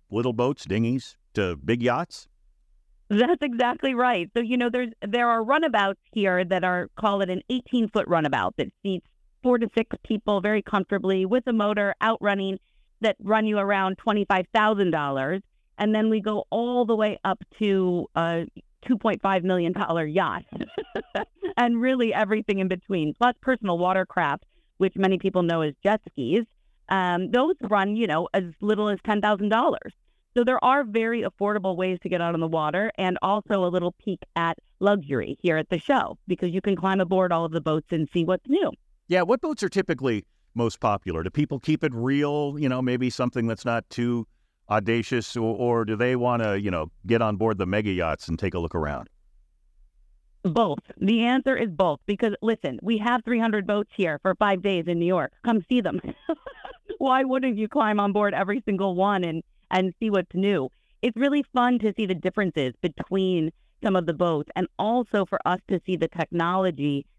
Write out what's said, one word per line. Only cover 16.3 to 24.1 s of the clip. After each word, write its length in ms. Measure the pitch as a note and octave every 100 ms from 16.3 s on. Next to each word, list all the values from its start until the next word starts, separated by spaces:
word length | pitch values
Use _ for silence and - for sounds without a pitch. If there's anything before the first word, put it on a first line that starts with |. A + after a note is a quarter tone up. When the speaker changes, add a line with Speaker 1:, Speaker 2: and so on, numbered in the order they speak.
| G#3 -
Speaker 2:
all 340 | G#3+ A#3+ B3
the 120 | A3+ A3
way 220 | G#3+ -
up 220 | G3 - - -
to 480 | G#3+ F#3+ F#3 F3 - E3
a 300 | E3 E3+ E3 - - _
two 140 | - A#3+
point 260 | A3 F#3+
five 220 | G3 F#3+
million 280 | F3+ F3+ E3+
dollar 340 | F#3 - E3 D3+
yacht 380 | E3+ D#3+ E2 - - - - - -
<laughs> 520 | - - - _ G4 D4+
and 240 | A#3+ A#3
really 320 | B3+ B3+ A#3
everything 460 | G3+ G3+ G#3+ G#3+ G3
in 100 | F#3+
between, 460 | F3+ - F#3 D3+
plus 200 | - D3 -
personal 360 | - B3+ G3 E3+
watercraft, 680 | F3+ F#3+ F#3